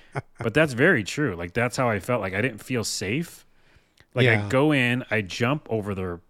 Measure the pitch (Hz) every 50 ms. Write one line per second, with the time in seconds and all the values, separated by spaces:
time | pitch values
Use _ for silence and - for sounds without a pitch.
0 | - - - 139 - _ _ - 131 143 107 151 160 151 127 113 135 190 185 120
1 | 101 - - - 151 127 92 85 87 87 - 120 117 123 - - 131 120 110 101
2 | - - 123 120 98 95 92 98 113 135 113 104 - - 131 120 104 - - -
3 | - - 110 151 170 - - - - _ _ _ _ _ _ _ _ _ _ _
4 | _ _ - 123 120 123 113 107 104 101 113 131 143 156 151 139 123 120 120 127
5 | 120 - 110 110 104 87 - - 120 120 143 156 - - 113 110 98 104 101 92
6 | 92 90 87 85 - _